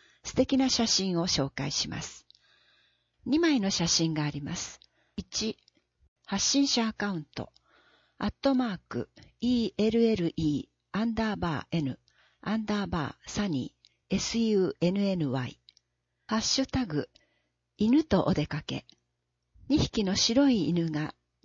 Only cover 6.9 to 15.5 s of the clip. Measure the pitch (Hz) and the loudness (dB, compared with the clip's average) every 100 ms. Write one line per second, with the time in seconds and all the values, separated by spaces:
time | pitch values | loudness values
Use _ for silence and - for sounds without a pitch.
6.9 | - 208 175 147 - - _ _ _ _ | -2 -4 -4 -8 -10 -12 _ _ _ _
7.9 | _ _ - 208 - 269 262 240 180 - | _ _ -6 -6 -2 0 2 0 -4 -8
8.9 | 120 - - - _ 240 240 214 - 220 | -8 -8 -12 -20 _ 0 0 0 0 2
9.9 | 233 226 214 165 - 156 135 - _ _ | 4 4 2 0 0 0 0 -4 _ _
10.9 | 190 233 220 220 180 175 143 - 170 135 | -4 -2 -2 -2 -2 -2 -4 -4 -2 -2
11.9 | - _ _ _ _ - 220 214 208 185 | -6 _ _ _ _ -4 -4 -2 -2 -2
12.9 | 175 131 - - - 202 139 - - _ | -4 -4 -8 -8 -4 -2 -2 -4 -10 _
13.9 | _ - 190 - 233 226 202 180 - 175 | _ -4 -4 -2 0 2 4 2 2 0
14.9 | 196 196 185 143 127 123 | 2 0 0 0 -2 -4